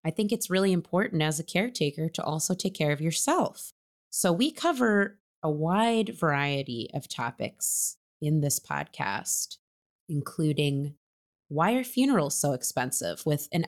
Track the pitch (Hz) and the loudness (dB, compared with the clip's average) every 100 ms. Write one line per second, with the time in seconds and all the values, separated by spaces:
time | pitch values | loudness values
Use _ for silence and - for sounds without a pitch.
0 | 160 185 214 226 - 185 196 180 - 175 | -4 -2 0 -2 0 2 4 2 2 0
1 | 214 156 156 151 160 175 240 247 147 143 | 0 0 0 -2 -2 -2 -2 0 -2 -2
2 | 160 - - 156 - 185 190 185 151 143 | -4 -4 -4 -2 -2 -2 -2 0 0 0
3 | 160 160 - 349 - - - - _ _ | 0 0 2 2 0 -4 -16 -18 _ _
4 | _ - 190 170 285 - 339 269 233 208 | _ 0 2 2 2 0 0 2 2 2
5 | 202 - _ _ 160 151 160 190 233 226 | 0 -4 _ _ -2 0 2 2 4 2
6 | 220 - 165 143 143 139 135 117 - 135 | 0 0 2 2 2 0 -2 -6 -6 -8
7 | - - 120 - 110 - - - - - | -8 -6 -6 -4 -6 -4 -4 -2 -2 -6
8 | _ - 151 156 143 - - - - - | _ -4 2 2 2 0 -2 -6 -6 -6
9 | - 101 - - - - _ _ _ _ | -4 -4 -4 -4 -6 -10 _ _ _ _
10 | - 147 - - 156 147 147 139 143 - | -6 -6 -4 -2 0 2 2 0 -4 -8
11 | _ _ _ _ - 147 175 254 254 - | _ _ _ _ -6 0 2 2 0 2
12 | 269 233 143 - 143 127 - - 127 - | 4 4 2 0 0 0 -2 -2 -2 -2
13 | 85 85 - 147 - 170 | -4 -4 0 -2 0 -2